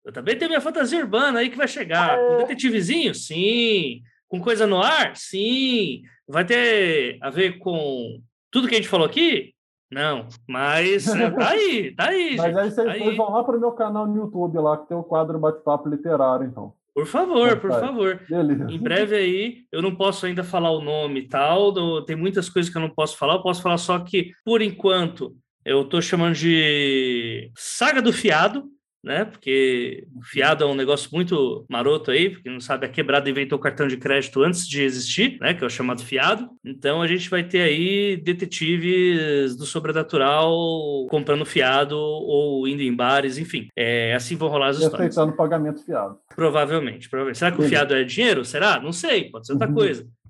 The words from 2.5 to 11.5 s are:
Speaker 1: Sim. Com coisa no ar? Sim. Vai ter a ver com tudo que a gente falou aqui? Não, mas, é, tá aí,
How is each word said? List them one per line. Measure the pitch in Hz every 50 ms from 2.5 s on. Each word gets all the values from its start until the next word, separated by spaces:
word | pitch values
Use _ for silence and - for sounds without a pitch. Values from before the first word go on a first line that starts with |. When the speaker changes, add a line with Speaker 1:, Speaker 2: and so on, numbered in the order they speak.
| 277 - - 254 220 214 175 170 285 339 302 202 147
Speaker 1:
Sim. | - - - 156 165 190 208 233 240 233 226 214 190 160 131 117 120 - _ _ _ _ _
Com | 190 180
coisa | 175 240 226 208 220 202
no | 196 180
ar? | 196 262 311 311 233 - -
Sim. | - - - - 190 202 226 247 262 269 262 247 233 196 151 123 120 - - _ _ _ -
Vai | 139 160 180
ter | 175 233 240 240 233 226 208 190 170 160 151 127 120 123 -
a | 131 135
ver | 135 165 190 180 180 -
com | - 190 175 160 151 143 135 127 117 117 113 - - _ _ _ _ _
tudo | - 254 254 247
que | 233
a | 220
gente | 190 -
falou | 202 180 160
aqui? | 151 - 294 339 330 262 151 127 - _ _ _ _ _ _ _ _
Não, | 131 139 147 151 143 123 110 113 117 - _ -
mas, | 127 127 139 143 151 160 175 190 196 196 131 202
é, | 214 - 233 220
tá | 175 - -
aí, | 254